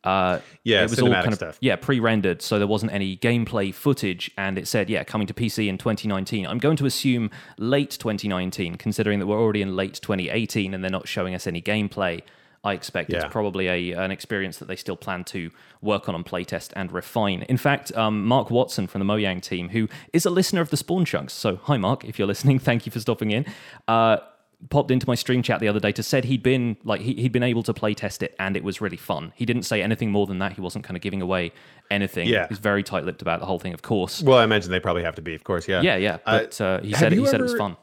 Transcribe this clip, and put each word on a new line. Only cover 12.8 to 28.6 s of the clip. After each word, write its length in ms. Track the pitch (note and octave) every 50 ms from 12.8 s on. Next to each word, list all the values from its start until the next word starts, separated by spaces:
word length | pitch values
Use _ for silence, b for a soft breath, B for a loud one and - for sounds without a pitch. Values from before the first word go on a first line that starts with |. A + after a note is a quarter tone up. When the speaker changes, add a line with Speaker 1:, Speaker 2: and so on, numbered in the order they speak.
| - - - F#2 D#2+ - F2
Speaker 1:
it's 100 | F2 D#2
Speaker 2:
Yeah. 60 | -
Speaker 1:
probably 380 | - A2+ G#2 G2+ F2+ F#2+ F#2+
a, 300 | F2+ F2+ F2 F2 F2 E2+ F2
an 120 | F#2+ F#2+
experience 460 | G2 - - - A2 G2+ F#2+ F#2+ E2+ -
that 80 | -
they 80 | - F#2
still 200 | - - - F#2
plan 280 | - - - F#2+ F2+ F2+
to 260 | - - G2 E2+ E2 b b b b b b
work 260 | - G#2 G#2 G2 -
on, 60 | - F#2
on 100 | E2 E2+
playtest 460 | - - F2+ F2+ - - E2 - - -
and 160 | G2 F#2+ F2
refine. 500 | - F2+ - - - A#2+ G#2+ G2+ F#2+ F2+ - -
In 80 | B2+
fact, 340 | B2 - D3 C#3+ C#3 - - -
um, 280 | A#2 A2+ A2 G#2+ G#2 G2
Mark 240 | A2 B2 C3+ B2 -
Watson 340 | A#2 A#2+ B2+ - - - F#2+
from 140 | F2 - G2
the 120 | G2 G2
Mojang 300 | G#2 G#2+ G#2 G2 F#2 F2+
team, 280 | - - F#2 F2+ F2 F2
who 200 | G2 A2+ A2 G#2+ B B B B -
is 100 | F3 -
a 60 | F#3+
listener 320 | F3 F#3 F#3 - - F3+
of 80 | E3+ D3+
the 80 | -
Spawn 280 | C#3 - - F3 F#3+ F3
Chunks, 280 | - - D#2+ C#2+ C2 -
so 220 | - - A2+ F#2 F#2+ -
hi, 140 | - D3
Mark, 280 | B2 F2+ G2 C3 C3+ -
if 140 | - A2+ -
you're 80 | G2
listening, 320 | G2 - - - C#3 C3+ C3
<laughs> 100 | - -
thank 160 | A#2+ A2+ -
you 60 | -
for 80 | - A#2+
stopping 320 | G#2+ - A2+ - A2+ G#2+
in, 120 | G#2 G#2 - B B B B B B B B
uh, 300 | - A2+ A2+ A2+ A2+ A2 - - - _ _ _ _ _ _ - -
popped 200 | - C#3+ C#3 -
into 160 | B2+ B2+ -
my 60 | - B2
stream 300 | A#2+ - - B2 B2 A#2
chat 160 | - A2+ E2
the 80 | A2
other 140 | G#2 G#2 G#2+
day 100 | G2+ G#2
to 100 | G2+ -
said 220 | A2 - - C3+ A#2
he'd 160 | A#2 C3+ B2
been, 340 | G#2+ B2+ C3+ B2+ A#2+ A#2+ G#2+ - -
like, 160 | G#2+ G#2+ F#2+
he, 120 | G2 A#2+ C3
he'd 160 | - A#2+ B2+ A2
been 100 | B2 A#2+
able 180 | B2+ A#2 A#2
to 120 | A2 - G#2+
play 200 | - - G#2+ G#2+
test 300 | - - G2 - - G2
it 100 | - - -
and 160 | F#2+ F#2+ G2
it 60 | F#2